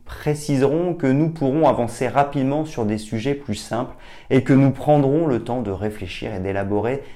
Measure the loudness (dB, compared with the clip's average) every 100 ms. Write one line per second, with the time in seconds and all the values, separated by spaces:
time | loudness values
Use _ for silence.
0 | -16 -6 -4 -2 0 2 2 2 0 0
1 | 2 2 2 0 0 4 4 2 -2 -2
2 | 0 2 0 0 0 0 -2 -4 -2 -2
3 | -4 -4 -2 -4 -6 -8 -6 -6 -6 -10
4 | -18 -20 0 2 6 6 6 2 4 4
5 | 4 2 2 0 -2 -4 -4 -4 -4 -6
6 | -10 -8 -8 -4 -4 -2 -2 0 0 -4
7 | -8